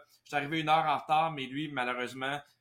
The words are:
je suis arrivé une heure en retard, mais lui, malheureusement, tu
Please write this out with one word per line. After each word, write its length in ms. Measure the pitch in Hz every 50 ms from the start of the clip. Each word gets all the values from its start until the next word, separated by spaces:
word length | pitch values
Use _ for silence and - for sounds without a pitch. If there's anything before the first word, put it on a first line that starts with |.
| - _ _ _ _
je 40 | -
suis 80 | 147
arrivé 240 | 143 139 143 160 160
une 80 | 156 156
heure 160 | 156 160 156
en 140 | 156 139 131
retard, 320 | - - 151 156 160 160
mais 160 | 156 143 131
lui, 240 | 123 131 143 156 147 143
malheureusement, 640 | 131 123 123 123 123 123 120 123 131 135 135 143
tu 80 | 143 - _ _ _